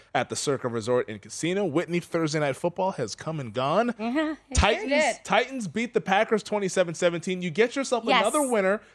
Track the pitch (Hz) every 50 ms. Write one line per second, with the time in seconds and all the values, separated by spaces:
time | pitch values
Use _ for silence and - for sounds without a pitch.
0 | - _ - 131 117 - 117 - - 147 135 120 - 123 117 117 104 120 123 123
1 | - - 107 101 - 110 - - - 165 180 196 208 165 127 160 175 - 175 175
2 | - - - 170 165 151 151 156 147 139 131 - - 175 - - 185 190 185 -
3 | 123 101 - - - 156 160 156 131 113 101 127 131 139 160 202 240 240 233 -
4 | 220 233 247 311 311 311 302 - _ - 269 - - 202 233 359 427 262 285 294
5 | 311 254 208 - - - 196 220 254 254 269 262 214 170 - 220 233 233 - 214
6 | - 190 196 202 220 220 233 202 - - 208 208 202 180 - 190 180 170 160 -
7 | 185 175 170 170 - 190 185 185 180 180 143 175 226 254 - 277 262 - 254 226
8 | 226 254 262 233 196 226 269 302 294 254 240 208 190 185 202 214 - -